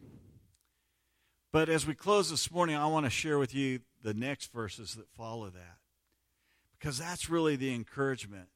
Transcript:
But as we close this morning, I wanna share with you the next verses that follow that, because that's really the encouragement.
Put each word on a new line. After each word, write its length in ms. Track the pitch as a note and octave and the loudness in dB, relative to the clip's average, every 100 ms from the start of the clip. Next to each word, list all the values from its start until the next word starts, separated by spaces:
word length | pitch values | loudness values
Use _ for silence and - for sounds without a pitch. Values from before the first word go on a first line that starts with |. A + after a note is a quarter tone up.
| - - - - - _ _ _ _ _ _ _ _ _ _ | -20 -20 -20 -20 -20 _ _ _ _ _ _ _ _ _ _
But 160 | D#3 D#3+ | 2 4
as 180 | D#3+ C#3+ | 4 2
we 80 | C#3+ | -2
close 340 | F#3+ G#3 D#3+ | 4 4 4
this 220 | D3+ - | 0 0
morning, 240 | E3+ E3+ D3+ | 2 2 2
I 120 | D3+ | 2
wanna 220 | D#3+ C#3+ | 2 2
share 300 | - D#3+ D3 | 0 2 2
with 160 | C3 C3+ | 2 0
you 240 | C3+ B2+ - _ | -2 -2 -6 _
the 100 | A2 | -4
next 380 | G#2+ B2+ D3 - | -2 -4 -6 -8
verses 440 | A#2+ G#2+ - G#2 A2+ | -6 -6 -8 -12 -12
that 140 | G2 | -16
follow 400 | - A2+ A#2 G#2 | -14 -10 -10 -10
that, 280 | F2+ F2 F2 _ _ _ _ _ _ _ _ _ _ | -14 -20 -20 _ _ _ _ _ _ _ _ _ _
because 200 | D3 C3 | -6 -4
that's 320 | E3 F3 - | -6 -6 0
really 260 | E3 D#3+ C#3 | 2 4 2
the 180 | C3+ | 0
encouragement. 760 | A#2+ G#2+ - C3+ B2+ G2+ G2 F#2 | -4 -6 -2 -2 -2 -8 -16 -20